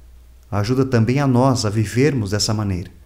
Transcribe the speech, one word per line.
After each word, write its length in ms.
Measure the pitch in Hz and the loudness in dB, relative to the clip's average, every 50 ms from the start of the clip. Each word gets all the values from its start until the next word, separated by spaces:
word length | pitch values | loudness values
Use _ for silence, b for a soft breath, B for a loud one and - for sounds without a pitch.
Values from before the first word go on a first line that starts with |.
| - - - - - - - - - - | -20 -20 -20 -20 -20 -20 -20 -20 -14 -8
Ajuda 380 | 104 101 104 107 131 131 135 | -6 -4 -2 -2 0 0 0
também 320 | 135 127 113 110 113 127 143 | 2 2 2 2 2 2 0
a 80 | 143 | 2
nós 400 | 135 123 120 127 135 131 120 - | 2 2 4 4 2 2 0 -2
a 40 | 107 | -2
vivermos 600 | 101 113 107 98 - 120 135 156 151 131 107 92 | -2 -2 -2 -2 0 2 2 2 2 0 -2 -2
dessa 240 | 104 104 - - 107 | -2 -2 -2 -2 -2
maneira. 380 | 107 107 101 95 87 95 - - b b | -2 -2 -2 -4 -4 -6 -10 -14 b b